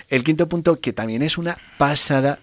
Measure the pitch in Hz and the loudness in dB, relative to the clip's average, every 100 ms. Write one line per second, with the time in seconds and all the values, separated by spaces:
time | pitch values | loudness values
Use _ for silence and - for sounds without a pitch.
0 | - 131 147 156 165 170 170 160 - - | -2 0 0 0 0 2 2 2 -2 -4
1 | 113 113 156 170 170 175 - - 143 143 | -4 -2 -2 -2 -4 -8 -12 0 0 0
2 | - 139 139 143 | 0 2 0 -2